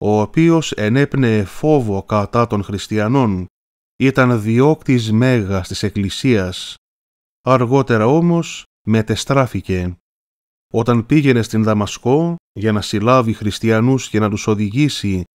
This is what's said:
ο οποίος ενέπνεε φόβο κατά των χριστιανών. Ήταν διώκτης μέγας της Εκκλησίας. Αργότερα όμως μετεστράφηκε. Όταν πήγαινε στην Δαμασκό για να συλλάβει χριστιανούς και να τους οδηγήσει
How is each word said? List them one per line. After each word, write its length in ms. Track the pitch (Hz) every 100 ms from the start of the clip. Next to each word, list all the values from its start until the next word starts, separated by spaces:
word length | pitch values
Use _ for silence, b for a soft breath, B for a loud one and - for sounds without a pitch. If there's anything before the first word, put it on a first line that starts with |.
ο 180 | 101 107
οποίος 500 | 104 160 165 165 -
ενέπνεε 720 | - 107 127 143 135 123 107
φόβο 600 | 95 - 151 147 113 98
κατά 440 | - 107 98 120 117
των 160 | 104
χριστιανών. 840 | 98 101 - 107 107 135 120 92 90 _ _ _ _ -
Ήταν 420 | 131 131 123 120
διώκτης 680 | 104 117 143 156 - 123 110
μέγας 560 | 110 127 123 98 98 90
της 160 | 92
Εκκλησίας. 920 | 104 101 98 - 135 110 92 - - - _ _ _ _ _ _
Αργότερα 680 | - 127 120 135 131 113 110
όμως 560 | 156 170 170 165 - - _ -
μετεστράφηκε. 1080 | 110 107 107 - 139 127 98 - 92 90 90 _ _ _ _ _ _ _
Όταν 320 | 117 113 120 110
πήγαινε 360 | 151 139 120
στην 220 | 107 110
Δαμασκό 720 | 110 107 101 - 120 143 170 170 _ -
για 120 | 110
να 100 | 107
συλλάβει 520 | - 107 110 131 117
χριστιανούς 760 | 104 107 - 113 110 123 131 -
και 100 | 107
να 100 | 107
τους 180 | 104 -
οδηγήσει 760 | 104 104 120 147 - 101 92 90